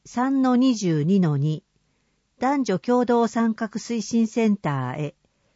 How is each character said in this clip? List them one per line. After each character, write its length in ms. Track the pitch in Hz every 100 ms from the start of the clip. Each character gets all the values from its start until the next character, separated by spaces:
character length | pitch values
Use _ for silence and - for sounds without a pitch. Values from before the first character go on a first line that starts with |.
三 380 | - 233 269 269
の 140 | 262 247
二 180 | 262
十 280 | 220 185 156
二 180 | 151 196
の 180 | 170 143
二、 260 | 151 156 - _ _ _ _ _ _ _
男 260 | 254 285
女 140 | 226 185
共 280 | - 247 240
同 200 | 233 233
参 260 | 233 226 220
画 120 | 220
推 340 | 220 - 233
進 240 | - 226 220
セ 200 | 240 220
ン 120 | 202
タ 320 | 160 139 127
ー 100 | 139
へ、 140 | 147 - _ _ _